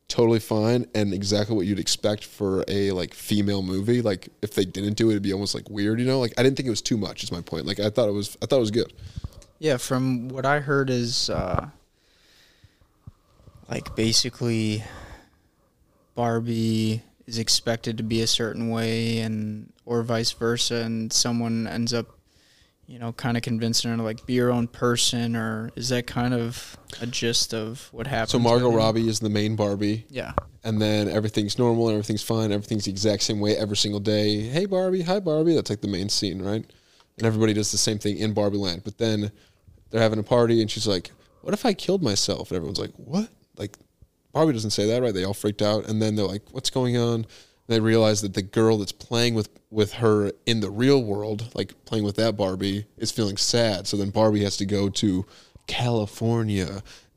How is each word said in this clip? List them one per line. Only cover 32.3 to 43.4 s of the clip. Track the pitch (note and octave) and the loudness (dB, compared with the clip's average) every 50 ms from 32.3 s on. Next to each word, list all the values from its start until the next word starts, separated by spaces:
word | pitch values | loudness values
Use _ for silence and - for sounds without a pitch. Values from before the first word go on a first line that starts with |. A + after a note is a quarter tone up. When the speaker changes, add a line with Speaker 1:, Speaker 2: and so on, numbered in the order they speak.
| A2+ A2+ A2 G#2+ | 0 0 0 0
Speaker 1:
everything's | G2+ G#2 G#2 - A2+ G#2 G2+ | 0 -2 -2 -2 -4 -2 -2
the | G2+ | -4
exact | F#2+ G2 G2+ A2 G2+ G2 | -4 0 2 2 2 2
same | - - A2 G#2 | 0 -2 0 0
way | G2+ G#2 G#2+ | 2 2 2
every | - A2 G2+ G#2 | 2 0 -2 0
single | - - G#2 G#2 G#2 | 0 0 0 -2 -2
day. | G2 A2 G#2+ G#2 G#2+ G#2 G#2+ G#2 | 0 2 2 2 2 2 2 0
"Hey, | G#2+ A#2 C3 E3 G3+ | -2 -2 -2 -2 0
Barbie, | G3 F#3+ F#3 F#3 F#3 F#3 F#3+ | 0 0 0 0 2 0 0
hi, | E3+ F3+ F#3 G#3+ | 0 0 -2 0
Barbie." | F#3+ E3 D3+ D#3 D#3+ E3+ D#3+ | 0 0 2 2 4 4 4
That's, | B2+ F#2+ - | 2 2 0
like, | G#2 - | -4 -4
the | - G2+ | -2 -4
main | G2+ F2 G2 G#2 | -2 -2 -2 -2
scene, | - - G#2+ G2 E2 F#2+ | -2 0 0 -2 -2 -2
right? | F#2 G2 G#2 A2+ - - _ _ _ _ _ _ _ _ _ - | -4 -2 -2 -4 -4 -8 _ _ _ _ _ _ _ _ _ 0
And | A2+ | 0
everybody | A2+ A2 A2 A2 A2 G#2+ | 2 4 4 4 4 4
does | G#2 G#2 - | 2 0 0
the | - - | 0 0
same | - B2 A2 F#2+ | 0 0 0 0
thing | - G#2 G2+ D#2+ | -2 -2 -2 0
in | G#2+ A2 | -2 -2
Barbie | G#2 G#2+ G#2 G2+ G2+ G#2 | 0 2 0 0 0 0
Land. | G2+ F#2 E2+ F#2 - | -2 -2 -4 -6 -8
But | G#2+ - - | -10 -4 -2
then | A#2 A2+ A2 G#2 G#2 G#2 - _ _ _ _ _ _ - - - _ - | 0 0 0 0 -2 -4 -6 _ _ _ _ _ _ -20 -20 -20 _ -4
they're | - A2+ | 0 2
having | A2+ A2 A2 A2 | 2 2 2 0
a | G#2 | 0
party, | - B2+ A#2+ A#2+ A#2 A#2 A2+ | 2 4 4 6 6 4 4
and | A2 - | 2 0
she's | - G#2+ G#2+ G#2+ | -2 -2 0 0
like, | G2 F2+ - - - _ _ _ _ _ | 0 0 -2 -8 -20 _ _ _ _ _
"What | - - G3 | -6 -4 -4
if | - - | 0 0
I | A#3+ G3 | 0 0
killed | - - - F#3+ G3 | 0 -2 -2 0 2
myself?" | E3 A2+ G2 - - - F#2+ - - - | 2 0 0 0 0 0 -2 -4 -4 -6
And | - | -6
everyone's | F#2 D#2+ - F#2 - | -4 -4 -4 -6 -6
like, | G#2 G#2+ - | -6 -8 -10
"What?" | - - A2+ D3+ G3 A3 - _ _ | -16 -12 -4 -4 -4 -4 -4 _ _